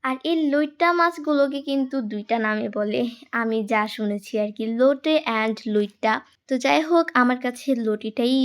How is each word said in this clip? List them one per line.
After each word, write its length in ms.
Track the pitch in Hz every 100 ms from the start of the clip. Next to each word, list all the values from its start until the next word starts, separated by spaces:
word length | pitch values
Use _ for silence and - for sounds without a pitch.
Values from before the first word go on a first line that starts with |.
আর 120 | 262 262 311
এই 60 | 330 302
লইট্টা 360 | 285 302 _ 339 349
মাছগুলোকে 600 | 339 339 302 294 277 277 277
কিন্তু 260 | 277 262 269 214
দুইটা 240 | 214 208 226 220
নামে 200 | 214 226 208
বলে, 220 | 208 233 240 233 - 233
আমি 180 | 226 220 208
যা 100 | 220 214 -
শুনেছি 360 | 214 202 202 220
আর 60 | 208 214
কি, 80 | 220 226
লোটে 340 | 262 277 311 311 262 226
and 160 | 220 214 233
লইট্টা। 380 | 208 208 _ 220 220 - _ _
তো 60 | 262
যাই 160 | 262 285 320
হোক, 180 | 339 330 -
আমার 160 | 247 247
কাছে 240 | 254 247 - 262 220
লটিটাই 500 | 208 220 220 240 262